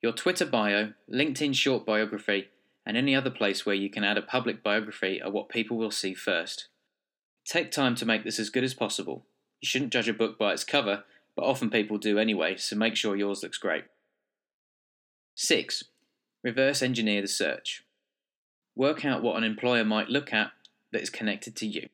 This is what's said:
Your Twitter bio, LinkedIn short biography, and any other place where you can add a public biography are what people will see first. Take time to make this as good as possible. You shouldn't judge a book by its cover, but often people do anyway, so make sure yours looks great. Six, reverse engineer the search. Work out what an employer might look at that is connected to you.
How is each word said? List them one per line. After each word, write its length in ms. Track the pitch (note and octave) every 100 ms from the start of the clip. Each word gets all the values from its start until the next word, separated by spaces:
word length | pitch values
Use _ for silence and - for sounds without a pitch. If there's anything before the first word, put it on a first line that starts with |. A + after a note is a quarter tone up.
Your 140 | A#2
Twitter 320 | A#2 - F3+ D#3
bio, 480 | A#2+ G#2 G2+ G#2+ - -
LinkedIn 420 | B2 D3+ C3 D3+
short 300 | C3 C#3 B2+
biography, 640 | - G#2+ G#2+ G#2 - G2 F#2+ _ _ _ -
and 100 | A2+
any 180 | C#3
other 140 | C3+ C3
place 380 | B2+ G#2 G2 -
where 80 |
you 160 | G2+ G2
can 140 | G#2+
add 120 | G2+ G#2
a 60 |
public 400 | - B2+ A2+ -
biography 580 | G#2+ G#2 G#2+ - F#2+ F#2+
are 100 | -
what 200 | G2+ -
people 260 | A#2 A2 A#2
will 140 | A2+
see 240 | - F#2+
first. 540 | F#2 - F2 E2+ - - _ _ _ _ _ _ _
Take 260 | - E3+ -
time 240 | - C3 A#2+
to 100 | A2+
make 180 | A2
this 140 | G#2+ A2+
as 100 | G#2+
good 160 | B2+
as 80 | B2+
possible. 540 | B2+ G#2 - F2 C#2 _ _ _ _
You 60 | -
shouldn't 260 | - B2+
judge 160 | B2 A2+
a 60 |
book 240 | A2 A2+ -
by 160 | G#2
its 100 | E2+
cover, 400 | - D3 G#2+ G2+ - _ _ -
but 80 |
often 240 | G#2 C3 A2+
people 300 | A2 G#2 G#2+
do 200 | G#2+ G#2
anyway, 380 | A2 G2+ D#2+ -
so 200 | - G#2+
make 200 | A2+ A2+
sure 180 | A2
yours 280 | G2+ G2+ G2
looks 160 | E2 -
great. 260 | G2 D#2 - _ _ _ _ _ _ _ _ _ _ _ _ _ _
Six, 500 | - - A#2 - - - _ _ _ _ _
reverse 400 | B2+ A#2 C3+ C#3+
engineer 400 | C3 A#2+ A2 G#2
the 60 | G2
search. 560 | - D#2+ B1+ - - _ _ _ _ _ _ _ _ _
Work 300 | - C3+ D3+
out 180 | D3 A2
what 140 | A#2 F2+
an 80 |
employer 400 | A2+ G#2+ B2 B2
might 240 | G#2+ G#2+ -
look 240 | C3 C#3
at 180 | A2 G#2+ - - _ _
that 100 | A2
is 100 | -
connected 440 | - G#2+ G2 - A2
to 100 | A2
you. 220 | - -